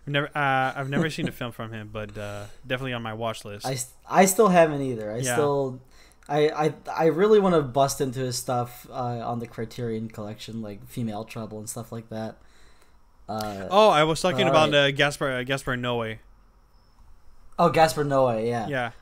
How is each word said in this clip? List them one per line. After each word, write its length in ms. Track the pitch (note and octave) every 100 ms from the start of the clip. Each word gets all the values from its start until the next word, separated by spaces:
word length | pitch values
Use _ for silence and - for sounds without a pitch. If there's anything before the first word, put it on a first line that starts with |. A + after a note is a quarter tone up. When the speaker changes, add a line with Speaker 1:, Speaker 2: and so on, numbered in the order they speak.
| -
Speaker 1:
I've 60 |
never, 140 | C#3+ C#3+
uh, 460 | D3+ C#3 C3 C3 C3+
I've 140 | C3+
never 200 | C#3+ D#3+
seen 180 | D3 D3
a 40 |
Speaker 2:
<laughs> 20 |
Speaker 1:
film 180 | A#2+ B2
from 200 | - A2+
him, 160 | A2 G#2+
but, 240 | G#2+ G#2 G#2
uh, 280 | G#2 G2+ G#2 - C3
definitely 280 | B2+ C3
on 80 | B2
my 120 | A2+
watch 300 | A2 A2+ A2 A2
list. 200 | G#2 B2+
Speaker 2:
I 80 |
s-, 200 | C3 - - -
I 180 | D#3 F#3+
still 240 | - G#3+
haven't 320 | F3+ E3 C#3+
either. 280 | C3+ A2+ G#2+
I 60 | A2
Speaker 1:
Yeah. 140 | B2+
Speaker 2:
still, 480 | B2 D3 C#3+ C3+ B2+ - - - _ -
I, 200 | D3 D3+
I, 240 | D3+ D#3 D3 - -
I 100 | E3
really 340 | D#3+ G#3 G#3+
wanna 220 | G3 E3+
bust 360 | C3+ C#3 C#3 -
into 180 | C3+ B2+
his 180 | B2+ A#2+
stuff, 480 | - B2 A#2+ - -
uh, 20 |
on 460 | C3 B2 A#2+ A#2 A#2+
the 80 | A#2
Criterion 600 | - A2+ - A#2+ A2 A2
Collection, 520 | - G#2 A2+ - A2+
like 240 | G#2+ G#2 -
Female 360 | - A#2 G#2
Trouble 340 | A2+ A#2+ A2 G#2+
and 100 | G#2+
stuff 220 | - A2+
like 180 | A#2 A2
that. 280 | A2 A2 - - - - - - - _ _ -
Uh, 400 | G#2+ G#2+ G2 F#2+
Speaker 1:
Oh, 180 | G3 G#3+
I 140 | D3+
was 180 | D#3 D#3
talking 220 | F#3 F3
Speaker 2:
all 60 | F#3
Speaker 1:
about, 200 | D#3+ D#3
Speaker 2:
right. 180 | D3 C#3+
Speaker 1:
uh, 20 |
Gaspar, 400 | C#3 C#3+ C#3+ C#3+
uh, 120 | B2+
Gaspar 320 | B2+ C3+ - B2
Noé. 420 | B2 A#2+ A2 A2 - - _ _ _ _ _ _ - - - - - -
Speaker 2:
Oh, 120 | F3
Gaspar 340 | D#3 D#3+ D#3 D3
Noé, 420 | C3+ B2+ A2+ A2+
yeah. 200 | A#2 C3
Speaker 1:
Yeah. 240 | C3+ A#2+ -